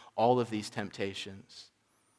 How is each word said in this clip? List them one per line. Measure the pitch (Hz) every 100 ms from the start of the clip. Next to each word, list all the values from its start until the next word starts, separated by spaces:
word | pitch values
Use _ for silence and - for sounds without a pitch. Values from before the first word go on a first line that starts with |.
| -
all | - 113 123
of | 113
these | 107 104
temptations. | - 104 - 98 95 101 98 - - - _ _ _ _